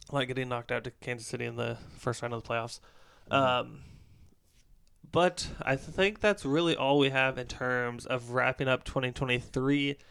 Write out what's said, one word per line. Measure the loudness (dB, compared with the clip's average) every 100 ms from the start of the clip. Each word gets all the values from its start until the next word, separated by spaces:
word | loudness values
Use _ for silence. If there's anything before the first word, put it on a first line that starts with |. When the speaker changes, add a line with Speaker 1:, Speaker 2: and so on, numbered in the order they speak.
| -6
Speaker 1:
like | -4 -2
getting | -4 -4
knocked | -4 -4
out | -4
to | -4
Kansas | -10 -8 -8 -8
City | -6 -6
in | -4
the | -4 -6 -12 -8
first | -6 -4
round | -6
of | -6
the | -4
playoffs. | -4 -4 -10 -18 -20 -20 -20 -2
Speaker 2:
Mm-hmm. |
Speaker 1:
Um, | 2 4 2 -2 -10 -18 -20 -20 -20 -20 _ _ _ _ -20 _ _ -2
but | 2 2 2 -8 -6
I | -2 -2
think | -2 0 0 4
that's | 2 2 2
really | 4 4 4
all | 4 6
we | 6
have | 4 2 0
in | -6
terms | -4 -2 0 -2 -6 -4
of | -4 -2
wrapping | 2 2 2 2
up | 0
twenty | 0 -2 -2
twenty-three | -2 0 0 0 0 2 2 2 -2 -10